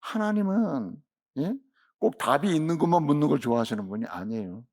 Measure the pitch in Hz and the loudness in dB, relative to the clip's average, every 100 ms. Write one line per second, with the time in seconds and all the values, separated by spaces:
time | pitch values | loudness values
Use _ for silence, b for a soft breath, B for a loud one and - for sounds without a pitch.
0 | - 226 214 214 196 196 220 143 101 - | -6 -2 0 2 2 2 2 0 -6 -10
1 | _ _ _ - 160 269 _ _ _ _ | _ _ _ -4 -4 -4 _ _ _ _
2 | - - - 139 190 165 156 165 170 170 | -2 0 2 2 4 0 0 0 2 2
3 | 151 147 147 151 120 117 113 107 98 104 | 4 2 4 2 2 0 0 -4 -6 -6
4 | 113 85 95 113 98 92 123 | -8 -8 -8 -6 -8 -10 -16